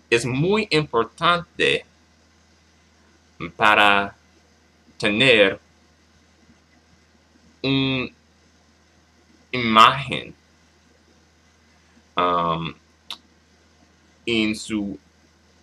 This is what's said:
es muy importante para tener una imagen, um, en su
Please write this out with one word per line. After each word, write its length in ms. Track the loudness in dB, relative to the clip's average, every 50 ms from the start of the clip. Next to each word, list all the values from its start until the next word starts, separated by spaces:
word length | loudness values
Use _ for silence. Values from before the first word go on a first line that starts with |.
| _ -2
es 160 | -2 -2 -2
muy 400 | -2 -4 -2 0 0 0 -2 -2 -2
importante 1160 | -2 -2 -2 -2 -2 -4 -4 -4 _ -4 -2 -2 -2 -2 -4 -8 _ -2 -2 0 -2 -2 -6 _ _ _ _ _ _ _ _ _ _ _ _ _ _ _ _ _ _ _ _ _ _ _ _ _ _ _ _ _ _ -16 -16 -14 -6
para 580 | 0 2 4 4 4 4 4 4 2 0 -4 -8 _ _ _ _ _ _ _ _ _ _ _ _ _ _ _ -14 -6
tener 600 | -4 -4 -2 0 2 4 4 6 4 2 2 -4 _ _ _ _ _ _ _ _ _ _ _ _ _ _ _ _ _ _ _ _ _ _ _ _ _ _ _ _ _ _ _ _ _ _ _ _ _ _ _ _ -4
una 460 | -2 -2 -2 -2 -2 -4 -6 -8 -10 -14 _ _ _ _ _ _ _ _ _ _ _ _ _ _ _ _ _ _ _ _ _ _ _ _ _ _ _
imagen, 840 | -8 -6 -2 2 6 8 8 8 6 2 -6 -8 -8 -8 -10 -12 -20 _ _ _ _ _ _ _ _ _ _ _ _ _ _ _ _ _ _ _ _ _ _ _ _ _ _ _ _ _ _ _ _ _ _ _ -6
um, 580 | -4 -2 0 0 0 -2 -2 -4 -4 -6 -10 -12 _ _ _ _ _ _ -20 -20 -20 _ _ _ _ _ _ _ _ _ _ _ _ _ _ _ _ _ _ _ _ -8
en 280 | -6 -2 -2 -2 -2 -4
su 440 | -6 -8 -8 -6 -6 -6 -8 -10 -14 _ _ _ _ _ _ _ _ _ _ _ _